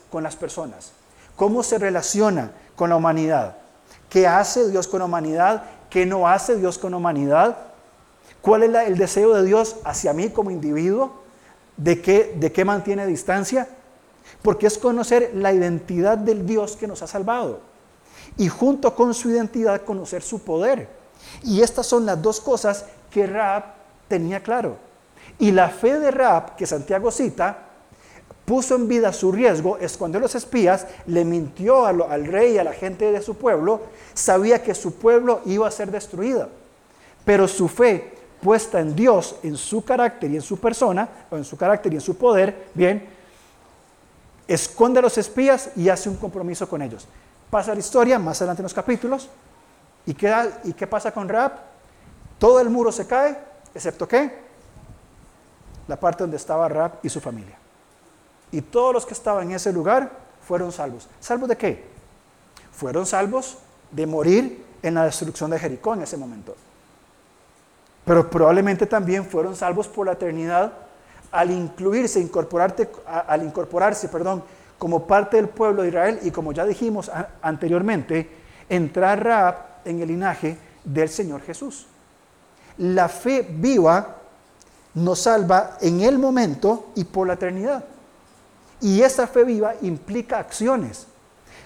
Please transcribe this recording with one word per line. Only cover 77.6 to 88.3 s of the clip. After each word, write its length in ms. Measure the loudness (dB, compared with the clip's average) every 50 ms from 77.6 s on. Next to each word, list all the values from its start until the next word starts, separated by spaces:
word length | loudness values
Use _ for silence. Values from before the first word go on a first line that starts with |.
| -2 0 0 0 0 0 -2 -2 -4 -4 -4 -4 -4 -6 -12 -20 -20 -20 -20 -20 -8 -4
entrar 540 | -2 -2 -2 -2 0 0 2 2 2 2 2
Rahab 320 | 2 2 4 4 2 0 -2 -8 -18 -20 -16 -10
en 160 | -8 -8 -6
el 60 | -6 -4
linaje 500 | -4 -4 -2 -4 -4 -4 -6 -6 -6 -8 -12 -20 -20 _ -12
del 260 | -6 -2 0 0 0
Señor 320 | -2 -4 -6 -6 -8 -10
Jesús. 460 | -12 -12 -14 -12 -12 -14 -14 -16 -20 _ _ _ _ _ _ _ _ _ _ _ _ _ _ _ _ -20 -10 -6
La 320 | -4 0 2 2 2 0
fe 320 | -2 -4 -4 -2 -2 0
viva 760 | -2 -4 -6 -2 0 2 4 4 6 6 4 4 2 -4 -10 -20 -20 -20 _ _ _ _ _ _ _ _ _ _ _ _ -6
nos 260 | -2 0 0 0 0
salva 580 | 2 4 4 4 4 4 4 4 2 0 -4 -2
en 200 | 0 0 2 2
el 180 | 4 4 4 4
momento 720 | 2 2 2 2 0 0 0 0 0 0 0 0 -4 -8 -8
y 80 | -8 -8
por 240 | -4 -4 -2 -2 -2
la 60 | -2
eternidad. 500 | -2 -4 -6 -6 -4 -4 -4 -4 -6 -8 -12 -20 -20 -20 _ _ _ _ _